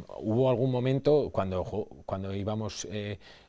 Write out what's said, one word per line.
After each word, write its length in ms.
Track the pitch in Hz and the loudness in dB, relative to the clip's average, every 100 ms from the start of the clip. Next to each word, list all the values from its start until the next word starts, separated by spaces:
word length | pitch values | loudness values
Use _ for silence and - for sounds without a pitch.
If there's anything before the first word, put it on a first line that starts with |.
| - - | -10 -6
hubo 300 | 73 110 131 | 0 4 4
algún 220 | 120 131 | 4 2
momento 580 | 123 127 135 147 147 104 | 2 2 2 4 4 4
cuando 320 | - 95 92 | 0 0 -2
jo-, 240 | 87 98 104 - - | -2 -4 -6 -10 -6
cuando 300 | 98 98 98 | -6 -4 -4
íbamos, 500 | 101 110 107 - - | -2 -4 -4 -8 -8
eh, 280 | 104 104 101 - - | -6 -6 -8 -12 -20